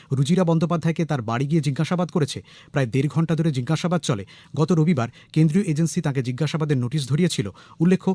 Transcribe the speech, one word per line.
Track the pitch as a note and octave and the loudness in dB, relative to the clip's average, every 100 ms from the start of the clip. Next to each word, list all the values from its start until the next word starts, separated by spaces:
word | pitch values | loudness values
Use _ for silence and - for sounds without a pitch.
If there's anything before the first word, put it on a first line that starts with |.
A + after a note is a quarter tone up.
| - | -6
রুজিরা | B2+ C3+ F3+ | -2 2 2
বন্দ্যোপাধ্যায়কে | F3 E3 E3 E3+ E3 D#3+ D#3+ | 4 2 2 0 -2 -2 -2
তার | D3 | -2
বাড়ি | A2 A#2 C#3 | -2 -2 0
গিয়ে | E3 D3+ | 0 0
জিজ্ঞাসাবাদ | C3 D#3+ F3 F3+ F3+ | -2 -2 -2 -2 0
করেছে। | D3 - - - - | -2 -4 -12 -20 -8
প্রায় | D3 C3 | -4 0
দেড় | C3 C#3+ | 0 0
ঘণ্টা | D#3 D#3+ D#3+ | 0 0 0
ধরে | E3 | 0
জিজ্ঞাসাবাদ | C3 B2 D#3+ F3 E3+ | -2 -2 -2 0 -2
চলে। | - A2+ F#2+ - - - | -2 -4 -6 -18 -12 -4
গত | D#3 | 0
রবিবার | F3 D#3 D#3 A#2+ - - | 2 2 2 -2 -8 -6
কেন্দ্রীয় | - D#3+ D#3+ G3+ | 2 4 4 0
এজেন্সি | D3 E3 - | 0 0 0
তাঁকে | D#3 C3+ | -2 -2
জিজ্ঞাসাবাদের | B2 B2 D3+ D#3+ D#3 C#3+ | -4 -2 -2 -2 0 0
নোটিশ | A#2+ D#3 B2 | 0 -4 -2
ধরিয়েছিল। | C#3+ F3+ - G2+ - - - | 0 0 0 -6 -8 -20 -2
উল্লেখ্য, | E3+ F3+ - | 2 2 0